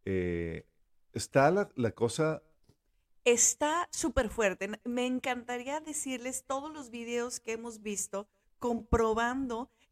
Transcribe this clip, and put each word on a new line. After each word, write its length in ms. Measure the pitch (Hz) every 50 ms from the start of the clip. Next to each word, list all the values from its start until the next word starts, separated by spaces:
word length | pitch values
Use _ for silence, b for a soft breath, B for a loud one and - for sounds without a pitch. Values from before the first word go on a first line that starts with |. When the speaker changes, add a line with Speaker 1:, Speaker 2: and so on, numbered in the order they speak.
| -
Speaker 1:
Eh, 580 | 95 95 92 90 87 85 85 85 82 80 - - _ _ _ _ _ _ _ _ _
está 380 | - 110 - - - 139 135 156
la, 180 | 185 202 202 - -
la 140 | 131 117 107
cosa 520 | - - 117 113 - - 156 156 156 - - _ _ _ _ _ _ _ _ _ _ _ _ _ _ _ -
Speaker 2:
Está 600 | - 240 233 - - - - 302 302 320 349 349 -
súper 380 | - - - 240 233 269 240 202
fuerte. 400 | - 233 214 190 180 - 196 202 220 - -
Me 200 | 240 240 247 247
encantaría 720 | 254 254 247 - 262 247 247 240 - 247 247 247 269 294 320
decirles 640 | 311 311 285 - - 269 254 247 247 254 247 - -
todos 260 | - 269 269 285 311
los 160 | 311 302 262 226
videos 480 | 233 233 233 233 240 240 240 247 247 -
que 140 | - 226
hemos 300 | 226 226 226 240 220 214
visto 440 | 208 214 202 190 - - - 196 208 - _ _ _ _ _ _ - 240 233
comprobando 960 | 220 220 - 240 226 226 220 220 226 233 240 254 269 269 240 233 226 269 b b b b b